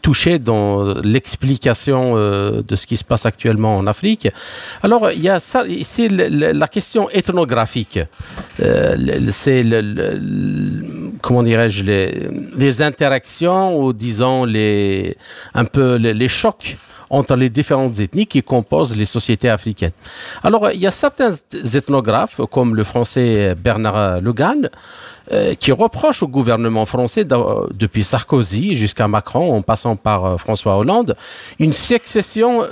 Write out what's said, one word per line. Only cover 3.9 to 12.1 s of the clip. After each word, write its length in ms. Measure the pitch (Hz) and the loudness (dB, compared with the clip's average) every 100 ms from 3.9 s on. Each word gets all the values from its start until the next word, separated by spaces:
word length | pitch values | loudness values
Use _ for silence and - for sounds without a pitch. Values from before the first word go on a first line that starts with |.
| 107 196 220 - - - - - - | 0 -2 0 -2 -4 -16 -14 -14 -4
Alors, 280 | 202 233 208 | 2 2 2
il 120 | 170 | 0
y 80 | 170 | 0
a 100 | 190 | 0
ça, 240 | - 254 214 175 | 0 -2 -2 -4
c'est 240 | - - 233 | -6 0 2
le, 200 | 190 175 | 2 2
le, 240 | 147 156 | 2 2
la 160 | 151 151 | 2 0
question 400 | 214 - 226 202 | -2 -2 -2 0
ethnographique. 920 | 202 175 180 151 120 113 127 104 - 80 - - - - - | 0 0 0 0 0 0 -2 -4 -4 -6 -10 -16 -14 -12 -2
Euh, 340 | - - - 57 | 2 2 2 0
le, 260 | 64 135 | 0 0
le, 60 | 120 | -2
c'est 320 | 98 - 131 | 0 2 2
le, 180 | 117 113 | 4 0
le, 380 | 104 104 95 101 | 0 -4 -4 -4
le, 920 | 98 98 98 101 50 - - - 87 - | -6 -6 -4 -4 -4 -6 -8 -12 -12 -10
comment 200 | - 123 | 0 2
dirais-je, 400 | 117 113 113 98 | 4 2 2 0
les, 460 | 98 101 95 | 0 0 0